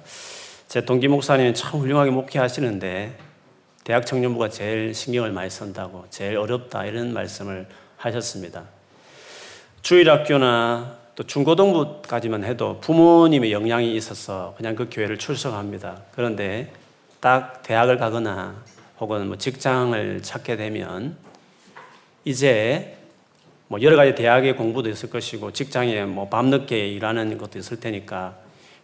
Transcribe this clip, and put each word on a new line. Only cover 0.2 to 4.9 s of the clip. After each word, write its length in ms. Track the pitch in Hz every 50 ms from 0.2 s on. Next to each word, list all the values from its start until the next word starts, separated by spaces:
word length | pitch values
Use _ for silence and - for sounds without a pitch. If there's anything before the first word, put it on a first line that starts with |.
| - - - - - - - - _ _
제 160 | - 123 117
동기 240 | - 123 127 123 139
목사님이 460 | 143 143 131 - 147 135 127 123 117
참 260 | - - - - 156
훌륭하게 300 | 139 131 143 147 143 139
목회하시는데, 1080 | 131 131 131 - - 147 127 123 123 - 143 120 107 95 92 95 90 95 104 110 131 - - - _ _ _ _ _ _ _ _ _ _ _
대학 240 | - 113 123 127 -
청년부가 420 | - 131 123 123 120 117 113 107
제일 460 | - - 101 104 110 110 110 113